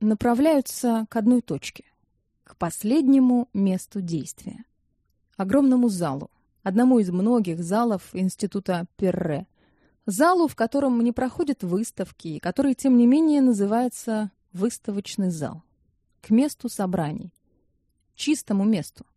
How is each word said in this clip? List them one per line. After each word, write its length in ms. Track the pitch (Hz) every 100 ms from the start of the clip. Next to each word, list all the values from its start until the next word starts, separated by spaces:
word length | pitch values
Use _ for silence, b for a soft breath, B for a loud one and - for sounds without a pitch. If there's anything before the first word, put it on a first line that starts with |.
направляются 1080 | 214 220 240 233 302 294 - - 247 226 220
к 80 | 233
одной 240 | 220 247
точке, 440 | - 147 - - - _ _ _ _ _
к 140 | _ -
последнему 920 | 170 - 208 294 269 277 254 247 240
месту 460 | 202 196 185 - 202
действия. 640 | 175 165 - - - - - _ _ _ _ _ _ -
Огромному 520 | 190 269 277 254 240
залу, 420 | 185 165 135 - _ _ _
одному 360 | 196 190 254 247
из 120 | 185
многих 520 | 180 208 247 180 165
залов 480 | 170 208 240 190 -
Института 720 | 185 190 - 202 202 190 180 175 -
Перре. 500 | 190 175 175 143 - _ _ _ _ _
Залу, 440 | - 190 330 359 311
в 80 | -
котором 440 | 226 285 269 240
не 100 | 233
проходят 500 | 233 254 - 302 -
выставки, 680 | 180 180 233 - 185 - 170
и 100 | 147
который, 340 | 175 220 277
тем 240 | 254 269 247
не 80 | 240
менее, 340 | 285 320 294
называется 920 | 254 208 202 226 247 - - 220 208 - _
выставочный 800 | 180 226 - - 202 - - 185
зал. 320 | 160 143 160 _ _ _ _ _ _
К 100 | -
месту 380 | 220 285 - 240
собраний. 640 | - 190 180 151 156 175 _ _ _ _ _ _ _ _ -
Чистому 480 | - 302 - 202
месту. 420 | 202 208 - - -